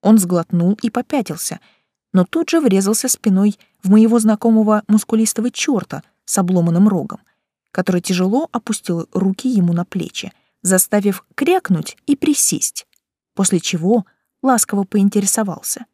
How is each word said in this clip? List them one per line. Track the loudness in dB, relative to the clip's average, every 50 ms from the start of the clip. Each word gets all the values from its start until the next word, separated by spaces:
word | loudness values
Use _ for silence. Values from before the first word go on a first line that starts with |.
Он | 4 4 4
сглотнул | 4 4 2 -2 -2 -2 _ -2 0 0 0 0 -2
и | -4 -6
попятился, | -6 -6 -6 _ -4 -4 -4 -4 -8 -10 -8 -10 -10 -12 _ _ _ _ _ _ _ _ _ _
но | 0 0 0
тут | 2 0 -4 -2 0
же | 0 0
врезался | 0 2 0 0 0 0 -2 -2 -2
спиной | -4 -4 -2 0 0 2 2 2 0 0 _ _ _ _ _
в | 0 4
моего | 6 6 6 6 4 2
знакомого | 2 2 0 2 2 2 2 4 4 2 0 0 2
мускулистого | 2 2 2 2 _ 0 0 0 0 -2 -4 -4 -4
чёрта | -4 -4 -4 -2 -2 -2 -4 _ -12 -14 -14 _ _ _ _
с | -6 -2
обломанным | -2 0 2 2 2 2 2 4 4 4
рогом, | 4 4 0 -4 -6 -12 -16 _ _ _ _ _ _ _ _ _ _
который | _ -6 -2 -2 -2 -2
тяжело | -2 -2 -2 0 0 0 0 0 -2 -2
опустил | -6 -8 _ -6 -8 -6 _ -6 -6 -6 -6 _ _
руки | -2 -2 -2 -2 -2 -4 -2
ему | 0 2 2 2 0
на | -2 -4
плечи, | _ -6 -8 -8 -6 -10 -12 -14 -14 -16 _ _ _ _ _
заставив | -2 0 0 0 0 2 0 0 0 0 -4 -4 _ _ _
крякнуть | -4 0 0 0 0 _ 0 -2 -2 -2 -8 -14 _ _
и | -2 -2
присесть, | 0 0 -2 0 0 0 -2 -2 -4 -6 -6 -8 -12 -18 _ _ _ _ _ _ _ _ _ _
после | -4 -2 0 0 -2
чего | -2 -4 -6 -2 0 2 0 0 0 _ _ _ _ _ _ _
ласково | 0 0 0 0 0 -2 -2 -4 -4
поинтересовался. | -2 0 2 2 2 2 0 -2 0 -2 -2 -4 -4 -6 -10 -8 -10 -10 -10 -12 _